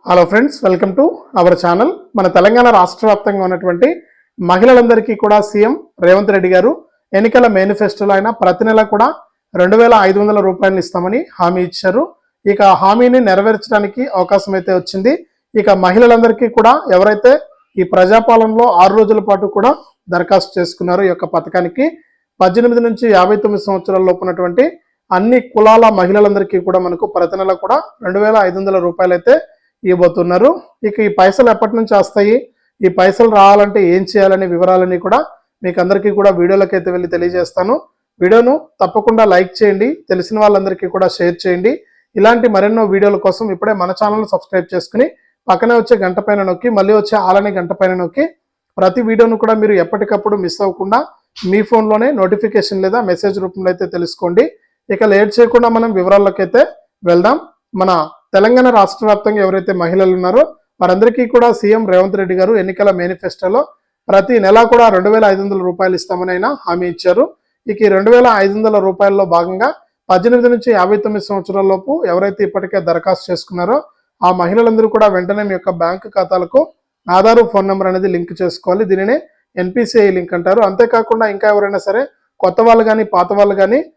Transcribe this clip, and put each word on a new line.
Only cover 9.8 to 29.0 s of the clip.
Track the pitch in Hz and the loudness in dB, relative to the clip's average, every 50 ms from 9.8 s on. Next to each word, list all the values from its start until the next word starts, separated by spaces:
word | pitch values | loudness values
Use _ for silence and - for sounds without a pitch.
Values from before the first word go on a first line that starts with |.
| 233 233 233 214 | 4 4 4 4
ఐదు | 196 190 190 202 | 4 2 2 2
వందల | 208 208 214 208 | 0 0 0 0
రూపాయలను | 185 190 180 190 202 190 190 190 170 | 0 -2 -2 0 -2 0 0 -2 -6
ఇస్తామని | - - 175 175 185 208 269 370 - - | -6 -6 -6 -6 -4 -4 -6 -6 -8 -6
హామీ | - 180 170 190 180 180 | -2 -2 -2 0 -2 -4
ఇచ్చారు. | 175 - - - 190 185 247 320 381 _ _ _ _ _ _ _ | -6 -8 -4 -4 -2 -2 -2 -4 -4 _ _ _ _ _ _ _
ఇక | 202 202 202 208 196 185 - | -2 0 4 4 4 4 4
హామీని | 190 190 208 233 247 247 247 262 | 2 0 2 2 2 2 2 2
నెరవేర్చడానికి | 240 196 185 190 202 220 220 214 - - 240 208 208 196 202 254 254 - - | 2 2 0 2 2 0 -2 -2 -4 -2 -2 -2 -2 -4 -6 -8 -8 -6 -4
అవకాశం | 185 180 - 202 196 196 202 196 | -4 -2 0 0 -2 -2 -2 -6
అయితే | 190 180 - 185 | -6 -4 -2 -4
వచ్చింది. | 180 180 - - 190 190 247 302 349 - _ _ _ _ _ - | -4 -4 -6 -10 -2 -2 -2 -2 -2 -8 _ _ _ _ _ -4
ఇక | 226 196 208 196 | -2 2 2 2
మహిళలందరికీ | 180 185 180 185 226 247 233 233 226 233 226 226 - 254 226 | 2 2 0 4 4 6 6 6 4 4 2 2 0 -4 -2
కూడా | - 233 214 226 262 302 302 269 | 0 2 4 4 2 2 0 0
ఎవరైతే | 190 180 196 214 214 208 208 247 277 302 - - _ _ _ _ _ | 2 2 2 2 0 2 4 2 2 2 -2 -12 _ _ _ _ _
ఈ | 196 180 180 | -6 -4 0
ప్రజాపాలనలో | - 196 185 185 214 226 226 - 233 226 226 220 220 226 240 247 - 180 | 2 2 4 4 4 2 4 4 2 2 2 2 2 0 2 2 4 4
ఆరు | 185 196 196 | 4 4 4
రోజుల | 220 220 202 220 214 196 | 4 4 4 2 0 2
పాటు | 214 202 190 208 202 - | 0 -2 -2 -2 -4 -2
కూడా | 202 196 247 302 - - _ _ _ _ | 0 0 0 0 -2 -8 _ _ _ _
దరఖాస్తు | - 175 175 175 175 196 185 - - - | -6 -4 -4 0 2 0 0 0 -2 -6
చేసుకున్నారో | 185 175 170 - _ 180 175 180 190 202 | -6 -6 -6 -6 _ -4 -4 -2 0 0
ఈ | 185 180 | -2 -2
యొక్క | - - | -4 -6
పథకానికి, | 160 - 165 - 175 160 180 180 175 - - 277 330 330 - _ _ _ _ _ _ _ _ | -4 -4 -6 -6 -4 -4 -4 -4 -4 -4 -2 -4 -4 -4 -8 _ _ _ _ _ _ _ _
పద్దెనిమిది | 185 185 180 226 240 240 233 240 233 | 0 2 2 2 2 2 2 0 0
నుంచి | 233 220 - 247 226 | -2 -4 -2 0 2
యాభై | 202 185 180 190 214 208 | 2 2 4 2 0 0
తొమ్మిది | 208 208 208 196 - | 0 -2 -4 -4 -4
సంవత్సరాల | 208 196 185 185 - 190 185 190 | -4 -6 -4 -4 -2 -2 0 0
లోపు | 185 180 185 - | 0 -2 -2 -4
ఉన్నటువంటి | 180 175 180 180 175 175 180 269 330 339 _ _ _ _ _ _ _ | -8 -6 -4 -6 -2 0 0 0 0 -2 _ _ _ _ _ _ _
అన్ని | 185 185 202 226 247 247 247 | -2 -2 0 2 0 0 0
కులాల | - - 214 220 214 220 220 226 220 202 | -2 0 2 4 6 6 6 4 4 2
మహిళలందరికీ | 190 180 180 196 208 208 208 202 202 196 - - 180 | 2 0 0 0 0 0 0 0 -2 -4 -2 -4 -4
కూడా | 175 190 185 185 | -2 -2 -2 -2
మనకు | 180 175 175 170 220 | -2 -4 -6 -6 -6
ప్రతి | 208 208 175 175 170 196 | -6 -2 -4 -4 -4 -4
నెల | 196 190 190 190 | -4 -2 -2 -4
కూడా | 185 - - 254 294 - - _ _ | -4 -2 -2 -2 -2 -2 -6 _ _
రెండు | 233 185 185 196 | -10 -6 -4 -2
వేల | 208 214 220 220 | 0 2 2 2
ఐదు | 196 185 175 190 | 0 0 -2 -4
వందల | 196 196 190 185 | -4 -2 -2 -2
రూపాయలు | 175 175 170 - | -2 -2 -2 -2